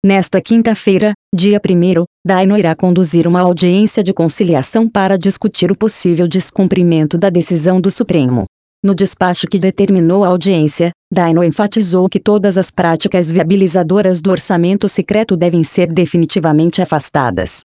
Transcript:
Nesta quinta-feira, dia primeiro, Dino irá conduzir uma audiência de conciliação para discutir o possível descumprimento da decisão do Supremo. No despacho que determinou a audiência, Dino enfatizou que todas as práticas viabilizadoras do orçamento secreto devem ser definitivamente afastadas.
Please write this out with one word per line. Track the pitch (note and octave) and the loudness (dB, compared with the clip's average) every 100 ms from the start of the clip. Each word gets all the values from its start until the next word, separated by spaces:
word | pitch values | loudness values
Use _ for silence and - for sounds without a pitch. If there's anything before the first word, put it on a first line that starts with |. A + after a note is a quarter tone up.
| G3 | 2
Nesta | G3 F3+ F#3+ | 0 0 -4
quinta-feira, | - A3+ A#3 G#3+ - F#3+ G#3+ G3+ _ | 0 0 2 0 0 2 0 -4 _
dia | F3 G3 G#3 | -2 0 0
primeiro, | F#3+ F3 F3+ E3 F3 _ | 2 2 2 0 -2 _
Dino | F3+ F#3+ F#3+ G#3 | -2 0 2 2
irá | F3+ D#3+ | 0 0
conduzir | F#3 F3+ F3 E3+ E3+ | 0 2 2 0 2
uma | F3+ | 2
audiência | F3+ F3 F3+ F#3 G#3+ - | 2 2 2 2 2 0
de | F#3+ | -2
conciliação | F#3 E3 - F#3 D3+ - A3+ A3+ | 0 -2 0 0 0 0 -2 0
para | G#3+ F#3+ F#3+ | 0 0 0
discutir | G3 - G#3+ - F3 | -2 -2 -4 -2 -2
o | G3 | 0
possível | A3 - F3+ E3 F3 | -2 -2 -2 0 0
descumprimento | F#3 - - F#3+ F#3 F3 E3 D3+ E3+ | -2 -4 -2 0 2 2 2 0 0
da | G3 | 0
decisão | F3 E3 F3 D#3+ F#3 | 0 -2 -2 0 0
do | F#3 | 0
Supremo. | - G#3+ F3 B2+ B2 G2 _ _ _ | -2 -2 0 0 -2 -4 _ _ _
No | G3 | -2
despacho | F#3 G3 - F#3 F3+ - | 0 -2 -2 -2 -2 -4
que | G3 | -2
determinou | F#3+ - G3 F#3+ E3 F#3+ | -2 0 0 2 2 2
a | G3 | 2
audiência, | F3+ F#3 F3 D3+ - E3+ - _ | 0 0 0 0 0 -4 -4 _
Dino | F3 E3+ E3 | 0 2 2
enfatizou | E3+ D#3 G#3 A3+ F#3+ F3+ F#3 | 2 0 -2 -2 0 0 0
que | G3 | -2
todas | - G#3 G3+ F#3 | 0 0 2 0
as | F3+ | -2
práticas | - E3+ D#3+ - F#3 D#3+ | -2 0 0 -2 -2 0
viabilizadoras | E3+ D#3+ G3 F#3+ F3 E3 F#3+ F#3+ F3+ | 0 0 2 2 0 0 0 0 0
do | F3 | 0
orçamento | F3+ - F3+ F3 G3+ G3+ | -2 -2 0 0 0 -2
secreto | - E3+ F#3+ - F3+ | -4 -2 -2 0 0
devem | F3 E3+ | 0 0
ser | D#3 - F3 | 0 0 0
definitivamente | E3 E3+ E3+ E3 - D#3+ D3+ E3 - | 0 0 0 0 0 2 2 2 0
afastadas. | F3+ D3+ - D3 B2+ F2+ D#2 - | -2 -4 -2 -2 -2 -2 -6 -10